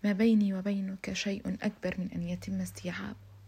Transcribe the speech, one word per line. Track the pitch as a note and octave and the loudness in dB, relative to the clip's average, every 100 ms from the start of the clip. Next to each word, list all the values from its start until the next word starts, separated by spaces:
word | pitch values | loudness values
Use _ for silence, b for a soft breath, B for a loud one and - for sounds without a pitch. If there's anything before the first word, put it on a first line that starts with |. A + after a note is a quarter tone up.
ما | G#3 | 2
بيني | G3 A3+ A3 G3+ | 4 6 8 6
وبينك | F#3+ G3 G3+ F#3+ F#3+ - | 2 0 0 -2 -6 -6
شيء | F#3+ G3+ G3 G3 F#3 | -2 -2 -2 -4 -2
أكبر | G#3 - F#3 F#3 | -2 -2 -4 -2
من | F3+ F3 | -4 -4
أن | |
يتم | E3+ F3+ - F#3+ | -4 -4 -4 -2
استيعابه، | F3+ - F3+ F3+ G3+ - - - | -4 -4 -6 -6 -8 -10 -16 -20